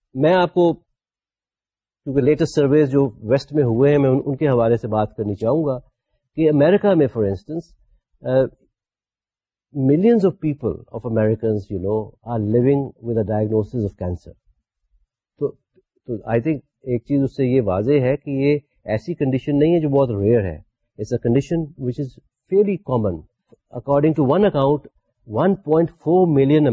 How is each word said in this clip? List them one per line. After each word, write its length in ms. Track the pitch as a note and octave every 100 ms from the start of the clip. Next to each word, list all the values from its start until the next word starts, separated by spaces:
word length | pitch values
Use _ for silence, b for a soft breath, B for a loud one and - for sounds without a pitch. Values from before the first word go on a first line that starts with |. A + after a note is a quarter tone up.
| _
میں 200 | C3 D#3
آپ 200 | F#3 F3
کو 180 | F3+ E3+
کیونکہ 1500 | - _ _ _ _ _ _ _ _ _ _ _ _ - C3+
لیٹسٹ 320 | C3 D3 D#3
سرویز 360 | - C#3 D3+ C#3+
جو 200 | C#3 C#3 -
ویسٹ 300 | G#2+ C3+ -
میں 120 | D3+
ہوئے 260 | B2+ A2+ C#3
ہیں 80 | D3
میں 120 | C3+
ان، 100 | C3+
ان 120 | D3 C3
کے 120 | D3+
حوالے 280 | B2 A2+ A#2
سے 120 | A2
بات 280 | G#2+ G#2+ -
کرنی 180 | G#2
چاہوں 300 | G2 A2+ D3+
گا 140 | D3 B2+ - _ _ _ _
کہ 160 | - D#3+
امریکہ 440 | D3+ D3 G3+ G#3
میں 120 | F3 C3+ A#2+
for 80 | G2+
instance، 400 | F#2+ - D#3+ - _ _ _ _ _ C3
uh, 160 | C3 C3 - _ _ _ _ _ _ _ _ _ _ _ C#3+ C3
millions 400 | D3+ G#3+ A#3 F#3
of 20 | - D#3
people 300 | C#3+ A2 -
of 360 | - A2+ B2
Americans, 480 | A2+ G#2+ A2 A2+ G#2+ G2
you 80 | G2+
know, 300 | F#2 A2 G#2 - A2+
are 140 | A#2 G#2
living 360 | A#2 B2+ C#3 C3+ - A#2
with 120 | A2+
a 80 | G2+
diagnosis 540 | G#2+ G#2+ A2 G#2 B2
of 260 | G2+ - F2+
cancer۔ 260 | F2 - - _ _ _ _ _ _ _ _ _ -
تو، 120 | D3 - _ _ _ _ -
تو 80 |
I 200 | A2 A2+
think 240 | A#2 C#3 C#3+ - _
ایک 220 | C3+ A#2+
چیز 180 | - C#3+
اس 140 | C3+ -
سے 200 | C3 C3
یہ 60 |
واضح 300 | A2 F#2 A2
ہے 240 | D3 B2+ D3
کہ 140 | -
یہ 280 | C#3 C#3 D3 - _
ایسی 300 | - G#2+ -
کنڈیشن 440 | E3 C3+ B2+ - C#3+
نہیں 160 | D#3
ہے 60 | E3+
جو 80 | D3+
بہت 200 | C#3 C3 G2+
ریئر 180 | G2 A#2
ہے۔ 340 | F#2+ D2+ - _ _ -
It's 160 | G#2+
a 60 | A#2+ A#2+
condition 400 | B2+ C#3 E3 D3+ D3
which 200 | B2+ B2+
is 60 | C#3 - _ _ -
fairly 240 | F#3+ G3+ F#3 -
common۔ 320 | B2 G#2 E2 - _ _ _ _ B2
According 340 | - C#3+ D3+
to 240 | D#3 C3 E3+
one 140 | G#3
account، 300 | D3 C3+ D3 - _ _ _ - G#2+
one 160 | F3+
point 340 | G3 D3+ D#3+ E3
four 480 | - D3+ F3 F3+ C#3
million 300 | C#3 D3+ D3